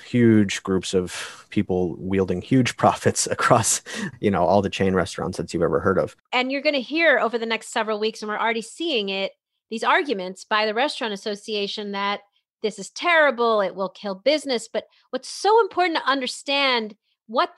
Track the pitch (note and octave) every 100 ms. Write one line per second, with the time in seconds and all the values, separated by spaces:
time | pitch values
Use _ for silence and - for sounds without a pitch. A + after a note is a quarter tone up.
0 | - A#2+ A#2 G#2+ G2 - - F#2 - F#2+
1 | F2 - - - - - G2 F#2 F2+ -
2 | F#2 F#2+ F#2 F2+ - C3 B2 - G2+ -
3 | A#2+ - - - - A#2+ A2 - - A3
4 | G3+ - G#2 F#2 E2+ G2+ G2 - F#2+ F#2
5 | E2+ - E2+ - F2 E2+ E2 E2 G2 F2+
6 | D2+ - - B3 B3+ C#4 D4 D4 A3+ D#4
7 | E4 A#3+ G#3+ A#3 A3+ A3 - A#3+ A3 G#3+
8 | A3 A3 G#3+ G#3 A3 A3+ G#3+ - E4+ B3
9 | G3 G3 G3 _ _ _ - A3+ A#3 D#4+
10 | D4 G#3 F#3 F#3+ - G#3+ G#3+ G#3+ C#4+ -
11 | A3+ G3 A3 G3+ - G#3+ G3+ - G#3 G3
12 | G3+ G3+ _ _ _ _ A3 G3 F#3+ -
13 | F4 E4 D4 A#3 A#3 A3 F#3 E3 F#3+ -
14 | G#3 F#3+ B3+ D4+ C#4 A#3 - A3 - _
15 | _ B3+ - - F#4+ A4+ G4 F4 F4+ D#4+
16 | C4 C4+ B3+ - - C#4 C4+ B3 G#3+ G#3+
17 | _ _ - A#3 F4